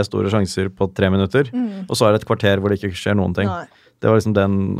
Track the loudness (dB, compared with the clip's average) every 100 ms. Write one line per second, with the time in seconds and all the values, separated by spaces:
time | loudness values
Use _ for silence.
0 | 0 -2 0 0 -2 -2 -4 -2 -4 0
1 | 2 2 2 0 0 -4 -6 -8 -6 2
2 | 4 2 0 0 2 2 0 -2 -4 -6
3 | -2 0 0 -2 -2 -4 -10 _ _ _
4 | 2 2 2 2 2 0 -2